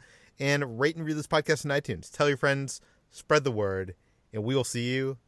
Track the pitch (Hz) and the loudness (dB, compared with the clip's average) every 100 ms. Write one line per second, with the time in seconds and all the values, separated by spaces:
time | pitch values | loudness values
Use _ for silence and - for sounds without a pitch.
0 | - - _ _ 139 143 139 113 143 165 | -16 -20 _ _ 0 0 0 0 0 0
1 | 156 151 143 156 151 151 147 139 - 90 | -4 -4 0 0 2 0 0 -2 -2 -6
2 | - - 147 139 143 139 135 - - _ | -8 2 2 4 2 2 -2 -8 -16 _
3 | _ - - 151 135 110 101 95 92 - | _ -20 2 4 4 0 0 0 -4 -10
4 | _ _ _ 107 110 135 120 120 120 131 | _ _ _ -6 0 0 0 -2 -2 -2
5 | 135 131 | -2 -6